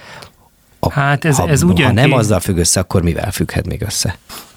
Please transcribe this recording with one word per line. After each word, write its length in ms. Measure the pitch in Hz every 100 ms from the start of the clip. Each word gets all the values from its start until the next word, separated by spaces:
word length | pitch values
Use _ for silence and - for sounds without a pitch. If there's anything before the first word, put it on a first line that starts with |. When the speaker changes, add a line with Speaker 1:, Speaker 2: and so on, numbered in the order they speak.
| - - - _ _ _ _ _
Speaker 1:
A, 120 | 151
Speaker 2:
Hát 340 | 143 139 143 170
ez, 120 | 131
Speaker 1:
ha, 100 | 87
Speaker 2:
ez 140 | 135
úgy 160 | 170 170
Speaker 1:
ha 60 | -
Speaker 2:
jön 80 |
Speaker 1:
nem 120 | 98 147
Speaker 2:
ki 20 | 127
Speaker 1:
azzal 240 | 104 95
függ 180 | - 85
össze, 220 | 85 98
akkor 220 | - 95
mivel 300 | 85 80 87
függhet 340 | - 78 - -
még 140 | -
össze? 360 | 101 - - - - - -